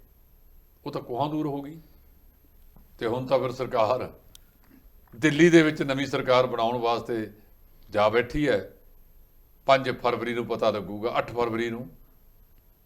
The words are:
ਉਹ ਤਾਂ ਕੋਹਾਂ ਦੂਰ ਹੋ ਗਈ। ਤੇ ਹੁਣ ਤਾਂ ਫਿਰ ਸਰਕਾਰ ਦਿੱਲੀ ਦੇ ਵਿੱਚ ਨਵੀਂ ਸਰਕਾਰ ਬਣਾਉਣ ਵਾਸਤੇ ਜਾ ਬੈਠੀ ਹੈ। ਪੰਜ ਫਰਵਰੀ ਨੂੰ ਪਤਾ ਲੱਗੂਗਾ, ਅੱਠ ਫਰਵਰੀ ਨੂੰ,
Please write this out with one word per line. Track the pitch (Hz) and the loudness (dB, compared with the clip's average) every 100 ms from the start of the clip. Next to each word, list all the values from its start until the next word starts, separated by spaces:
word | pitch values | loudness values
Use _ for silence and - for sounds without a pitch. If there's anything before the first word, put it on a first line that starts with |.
| - _ - - - - - _ 151 | -20 _ -20 -20 -20 -20 -20 _ -10
ਉਹ | |
ਤਾਂ | 147 | -10
ਕੋਹਾਂ | - 123 151 | -8 -4 -2
ਦੂਰ | 156 151 | -2 -4
ਹੋ | 139 | -6
ਗਈ। | 143 165 - - - - - _ _ - - - - - | -10 -16 -20 -20 -20 -20 -20 _ _ -20 -20 -20 -20 -8
ਤੇ | 117 | -4
ਹੁਣ | 123 131 | -4 0
ਤਾਂ | 135 | 0
ਫਿਰ | 127 | 0
ਸਰਕਾਰ | 120 117 120 107 127 101 - - - - _ - - - - - 113 | -4 -2 0 2 0 -4 -14 -20 -20 -20 _ -20 -20 -20 -20 -20 -2
ਦਿੱਲੀ | 151 143 175 | 0 6 8
ਦੇ | 165 | 8
ਵਿੱਚ | 156 156 | 6 0
ਨਵੀਂ | 147 135 139 | -4 -4 -2
ਸਰਕਾਰ | 135 127 127 127 | -2 4 4 4
ਬਣਾਉਣ | 117 113 123 | 0 -2 0
ਵਾਸਤੇ | 117 117 113 113 107 - - - - - - | 0 0 -2 -6 -6 -12 -20 -20 -20 -20 -4
ਜਾ | 104 107 | 2 4
ਬੈਠੀ | 117 123 151 143 | 2 0 0 0
ਹੈ। | 101 92 - - - - - - - _ _ - | 0 -2 -16 -20 -20 -20 -20 -20 -20 _ _ 2
ਪੰਜ | 135 127 | 2 2
ਫਰਵਰੀ | 117 120 117 117 | -2 -2 -2 -2
ਨੂੰ | 120 110 | -4 -4
ਪਤਾ | 113 113 | 0 0
ਲੱਗੂਗਾ, | 104 92 104 113 143 | 0 -6 -6 -4 -4
ਅੱਠ | 131 | -4
ਫਰਵਰੀ | 113 117 113 117 | -4 -2 -2 -4
ਨੂੰ, | 117 - - - - - - - - _ _ | -8 -12 -20 -20 -20 -20 -20 -20 -20 _ _